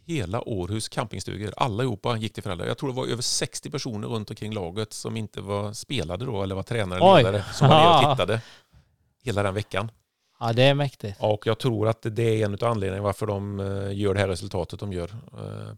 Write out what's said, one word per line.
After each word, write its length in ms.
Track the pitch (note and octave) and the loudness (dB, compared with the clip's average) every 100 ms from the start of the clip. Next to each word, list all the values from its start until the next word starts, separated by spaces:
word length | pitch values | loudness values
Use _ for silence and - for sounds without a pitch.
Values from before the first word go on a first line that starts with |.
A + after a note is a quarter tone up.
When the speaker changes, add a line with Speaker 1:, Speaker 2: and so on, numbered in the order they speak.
Speaker 1:
hela 440 | - D#3+ F2 A2+ - | -8 -6 -4 -4 -4
Århus 400 | G2 F2 G#2+ - | -4 -4 -4 -6
campingstugor. 680 | - A#2+ F#2+ G2 F#2+ G#2 - | -6 -6 -6 -8 -8 -8 -4
Allihopa 600 | C3+ B2 C3 G2+ A#2+ A2+ | -4 -2 -2 -4 -4 -4
gick 160 | A2 | -4
till 80 | - | -8
föräldrar. 240 | G#2 F2 A2+ | -8 -6 -6
Jag 120 | A#2+ | -6
tror 100 | C#3 | -6
det 60 | B2 | -4
var 100 | B2+ | -4
över 160 | A#2+ | -4
sextio 480 | - - D#3 - C#3+ | -2 -2 -4 -8 -8
personer 380 | D3 C3 G#2 A#2+ | -8 -6 -6 -6
runt 220 | A#2 G2+ | -6 -6
omkring 220 | A2 G#2+ | -8 -6
laget 400 | G#2+ E2+ F#2+ G#2+ | -6 -6 -6 -8
som 240 | - A2+ A2 | -6 -8 -6
inte 240 | G#2 - | -8 -8
var 320 | G2 G2+ G#2 | -4 -4 -4
spelade 520 | G#2 - C3+ D#2 F#2 | -8 -6 -4 -4 -6
då 180 | C3 G2+ | -4 -4
eller 120 | G2 | -2
var 80 | F#2+ | -4
tränare 360 | - A#2 F#2+ F2+ | -4 -4 -2 4
eller 160 | F3+ | 8
Speaker 2:
Oj. 80 | F3+ | 8
Speaker 1:
ledare 220 | G2 G#2 - | 6 2 -2
som 140 | - C3+ | 4 6
var 120 | D#3 | 8
nere 300 | E3+ D#3 D3 | 8 8 6
och 20 | |
Speaker 2:
<laughs> 40 | C3+ | 4
Speaker 1:
tittade 240 | F2+ A2+ - - _ - _ _ _ _ | 2 0 -4 -20 _ -20 _ _ _ _
hela 200 | A#2+ G2+ | -4 0
den 120 | G2+ | 0
veckan. 360 | G2 - F#2 A2+ - _ _ _ - | 0 -2 -4 -4 -8 _ _ _ -6
Speaker 2:
Ja, 100 | A#2 | 0
det 100 | A#2 | 6
är 120 | C3+ | 6
mäktigt. 420 | C#3+ C#3+ - G#2+ - | 6 0 -4 -10 0
Speaker 1:
Och 260 | G#2+ G#2 A2+ | 0 2 0
jag 120 | A2 | 0
tror 300 | C3+ A2 G#2+ | 0 2 2
att 100 | A#2 A#2 | 0 -2
det 120 | G#2+ | 0
är 220 | A#2 A2 | 2 2
en 100 | G#2 | 0
av 100 | G2+ | 0
anledningarna 400 | A#2 A2+ G2 G2 G2+ | 0 0 -2 -2 -2
varför 200 | F#2+ G#2+ | -2 -2
de, 340 | G2+ G2+ G2 | -2 -4 -4
eh, 320 | G2 G2 G2 G2 | -4 -4 -4 -2
gör 160 | G2+ | 0
det 60 | F#2+ | 2
här 80 | G2 | 2
resultatet 520 | F2 F#2+ F2+ E2 - | 0 -4 -4 -6 -6
de 120 | G#2 | -8
gör. 180 | F2+ E2+ G#2+ - A2 | -6 -6 -10 -16 -12
Eh, 360 | G2+ G#2 G#2+ | -12 -10 -12